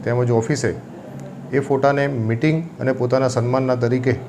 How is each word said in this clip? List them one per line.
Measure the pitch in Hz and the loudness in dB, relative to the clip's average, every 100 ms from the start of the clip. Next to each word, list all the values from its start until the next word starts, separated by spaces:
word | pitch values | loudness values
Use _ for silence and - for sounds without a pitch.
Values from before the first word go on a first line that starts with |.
તેમજ | - 120 123 | 0 0 4
ઓફિસે | 117 113 143 110 82 - - - - - - - | 2 2 0 0 -4 -10 -18 -16 -14 -14 -14 -2
એ | 131 | -2
ફોટાને | 135 135 139 143 139 | 0 2 2 2 0
મીટિંગ | 135 110 117 156 160 165 - | 0 -2 2 2 0 -4 -4
અને | 127 | -2
પોતાના | 131 123 131 131 | 0 0 2 2
સન્માનના | 123 117 131 131 123 | 0 0 0 2 0
તરીકે | 120 127 127 120 | 2 2 2 0